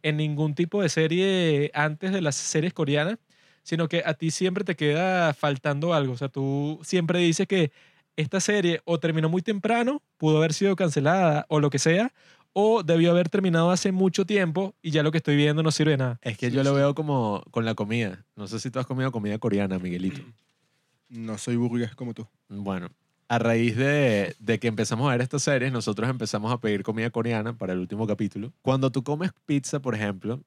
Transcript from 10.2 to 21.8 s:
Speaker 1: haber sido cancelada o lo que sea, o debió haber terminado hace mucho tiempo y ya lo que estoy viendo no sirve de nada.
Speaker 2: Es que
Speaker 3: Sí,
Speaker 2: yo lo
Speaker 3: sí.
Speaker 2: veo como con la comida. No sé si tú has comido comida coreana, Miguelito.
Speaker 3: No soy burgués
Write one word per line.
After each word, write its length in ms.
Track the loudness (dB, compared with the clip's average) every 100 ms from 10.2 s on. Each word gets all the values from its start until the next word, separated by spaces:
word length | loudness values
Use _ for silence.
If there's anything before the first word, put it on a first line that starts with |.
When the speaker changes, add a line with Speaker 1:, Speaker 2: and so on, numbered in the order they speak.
| 2 4
Speaker 1:
haber 160 | 4
sido 220 | 2 0 2
cancelada 680 | 0 2 2 4 4 2 0
o 100 | 2
lo 100 | 2
que 80 | 2
sea, 340 | 2 2 0 _ _ _ _
o 300 | 2 4 4
debió 280 | 4 4 6
haber 160 | 4 4
terminado 400 | 2 2 4 4
hace 200 | 2 0
mucho 340 | 2 2 2 0
tiempo 500 | 2 2 -2 -4 -6
y 100 | -2
ya 120 | 2
lo 80 | 2
que 60 | 0
estoy 180 | 2 4
viendo 260 | 4 4
no 100 | 0
sirve 200 | 2 2
de 60 | 2
nada. 220 | 0 -4
Speaker 2:
Es 160 | -8 -4
que 120 | -2
Speaker 3:
Sí, 60 | 2
Speaker 2:
yo 80 |
lo 60 | 2
Speaker 3:
sí. 60 | 4
Speaker 2:
veo 180 | 2 0
como 480 | -2 0 0 -2 -4
con 140 | -4 -2
la 80 | -2
comida. 480 | -2 -2 -2 -6 -18 -14
No 100 | -10
sé 120 | -8
si 100 | -6
tú 100 | -6
has 60 | -6
comido 260 | -2 -2
comida 260 | -2 -4 -2
coreana, 380 | 0 0 0 -2
Miguelito. 420 | -4 -4 -4 -6 -14 -20 _ _ _ _ _ _ _
Speaker 3:
No 280 | -12 -10 -8
soy 180 | -4 0
burgués 360 | 0 -2